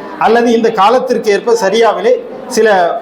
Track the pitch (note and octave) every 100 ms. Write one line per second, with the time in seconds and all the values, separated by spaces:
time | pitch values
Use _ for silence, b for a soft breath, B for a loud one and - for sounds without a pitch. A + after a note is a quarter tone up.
0 | - - F#3 A#3 A#3+ A3+ F#3+ F#3 G3+ B3+
1 | C4 A#3+ G#3+ G3 A#3 A3+ F#3+ A3 A3+ F3+
2 | G#3+ B3+ - - - - A3 F#3+ E3+ -